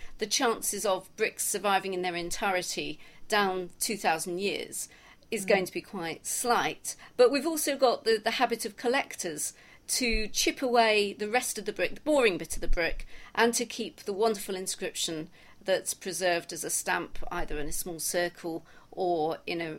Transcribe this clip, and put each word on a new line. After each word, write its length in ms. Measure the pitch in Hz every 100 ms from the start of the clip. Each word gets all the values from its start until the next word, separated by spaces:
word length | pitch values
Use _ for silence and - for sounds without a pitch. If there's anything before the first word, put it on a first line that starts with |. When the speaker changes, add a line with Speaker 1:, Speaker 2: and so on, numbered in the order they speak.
| - -
Speaker 1:
the 100 | 226
chances 600 | - 254 220 - 202 202
of 280 | 185 180
bricks 320 | - 220 - -
surviving 460 | 202 202 190 190
in 80 | 185
their 160 | 180 170
entirety 840 | 175 - 208 185 175 - 147 151 - - -
down 400 | 208 196 185 175 -
two 200 | - 202
thousand 420 | 196 160 170 175
years 480 | 202 156 - - - - - - -
is 140 | 220
Speaker 2:
Mm. 40 | 196
Speaker 1:
going 180 | 196 180
to 60 |
be 100 | 175
quite 440 | - 196 165 156 -
slight. 720 | - 240 220 147 160 - - - -
But 120 | 247
we've 160 | 277 302
also 300 | 311 - 269
got 280 | 254 208
the, 120 | 220 220
the 160 | 220
habit 320 | 226 240 233
of 140 | 220 208
collectors 720 | 226 269 - - 180 151 - - - - -
to 400 | - 247 220 208
chip 340 | - 330 -
away 500 | 262 240 226 214 202
the 160 | - 214
rest 300 | 240 254 -
of 60 |
the 80 | 202
brick, 240 | - 180 202
the 40 |
boring 360 | - 294 233 170
bit 160 | 160
of 60 | -
the 80 | 165
brick, 360 | 175 165 - - - -
and 180 | - 233
to 140 | 233 233
keep 380 | - 220 -
the 80 | -
wonderful 420 | 190 226 202 202
inscription 760 | 190 185 - 185 - - 160 160 - - -
that's 300 | - 185 -
preserved 600 | - 196 165 180 170 170
as 100 | 165
a 80 | 160
stamp, 480 | - - 180 165 - -
either 260 | 175 160 151
in 80 | 147
a 60 |
small 260 | - 190 165
circle 640 | - 180 175 170 170 160 - - -
or 460 | - 185 170 156 -
in 160 | - 170
a, 180 | 165